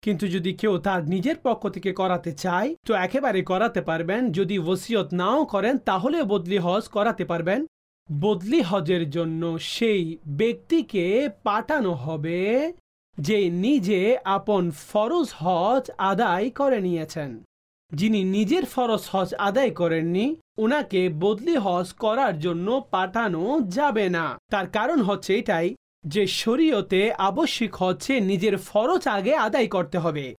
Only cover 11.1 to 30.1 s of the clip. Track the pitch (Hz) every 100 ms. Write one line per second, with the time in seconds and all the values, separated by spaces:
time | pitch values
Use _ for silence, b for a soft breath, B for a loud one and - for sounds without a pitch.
11.1 | 214 285 294 - 208 - 311 202 160 131
12.1 | 160 151 175 196 240 311 349 _ _ _
13.1 | - 147 214 185 170 202 294 180 196 196
14.1 | 254 185 196 196 202 175 147 - 208 220
15.1 | 349 294 - 170 175 185 262 254 - 190
16.1 | 196 226 180 233 - 277 247 185 170 156
17.1 | - 143 110 - _ _ _ _ 147 214
18.1 | 214 185 190 208 349 269 - 240 214 -
19.1 | 196 185 - 202 202 208 156 170 160 165
20.1 | 180 240 320 _ - 220 294 277 185 185
21.1 | 151 190 214 285 330 196 175 180 - 220
22.1 | 226 269 165 165 170 185 254 - 190 190
23.1 | 208 226 170 190 302 214 190 294 220 196
24.1 | 175 156 117 _ 208 185 214 240 330 202
25.1 | 196 - 196 233 170 175 247 _ _ 156
26.1 | 165 190 - - 254 320 254 - 185 208
27.1 | - 190 202 320 - 220 - 185 180 -
28.1 | 269 190 196 214 196 190 208 240 370 -
29.1 | 202 190 302 220 311 226 - 143 185 165